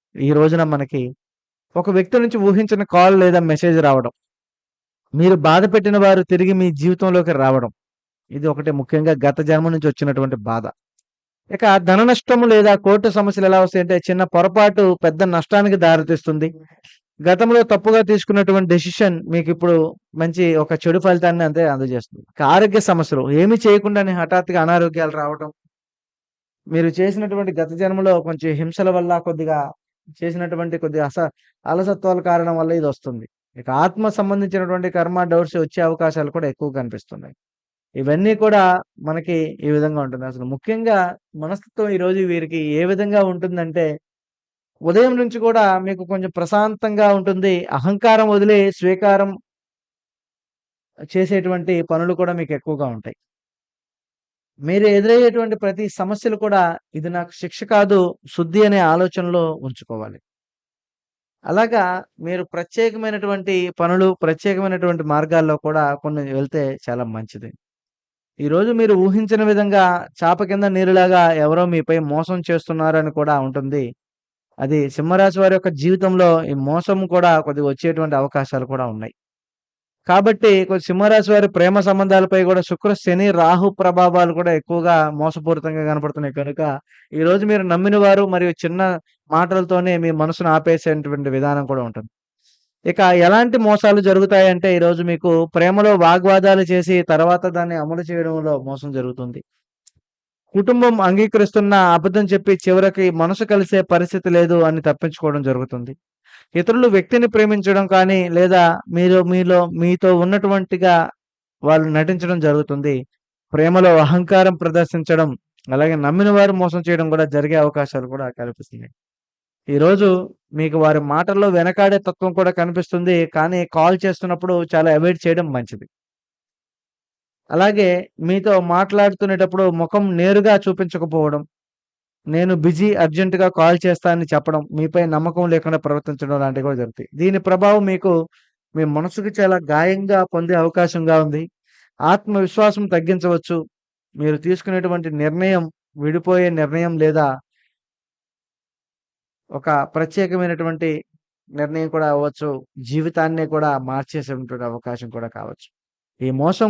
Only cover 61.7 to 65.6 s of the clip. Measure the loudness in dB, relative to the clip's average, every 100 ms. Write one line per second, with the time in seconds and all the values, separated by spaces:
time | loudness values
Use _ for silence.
61.7 | 0 -2 -4 -10 -16 -10 -8 -8 -10 -10
62.7 | -2 -2 -2 -8 -6 -6 -6 -2 -2 -2
63.7 | -2 0 2 2 0 -2 -2 -2 -2 -2
64.7 | -2 -2 -2 -2 -2 0 0 0 -2